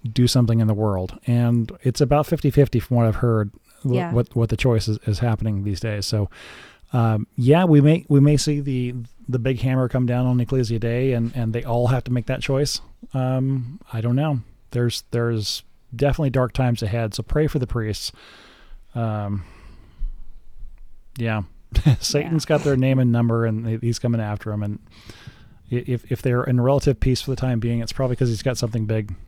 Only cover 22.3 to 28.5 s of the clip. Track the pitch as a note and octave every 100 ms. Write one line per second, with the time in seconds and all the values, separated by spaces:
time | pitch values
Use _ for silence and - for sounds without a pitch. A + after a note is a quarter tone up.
22.3 | D#3+ - D3+ D3 C3 C3 C3+ B2 A#2 A#2
23.3 | A#2 A2+ A2 A2+ A2+ A#2+ A#2+ A#2+ A#2 G#2+
24.3 | G#2 - G#2 G#2 G#2 - - - - -
25.3 | - - - - B2 B2+ B2 - A#2 C3
26.3 | B2 B2+ B2 B2 C#3 - B2 - B2 -
27.3 | B2+ B2+ A#2+ A#2 A#2+ A2+ - C3 B2 B2+
28.3 | A2 C3+